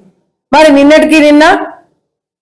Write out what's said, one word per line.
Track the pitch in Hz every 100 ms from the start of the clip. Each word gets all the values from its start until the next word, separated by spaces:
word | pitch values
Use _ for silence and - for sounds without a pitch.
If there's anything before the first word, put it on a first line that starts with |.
| _ _ _ _ -
మరి | 285 311 277
నిన్నటికి | 285 311 311 311
నిన్న | 294 294 320 392 - - _ _ _ _ _ _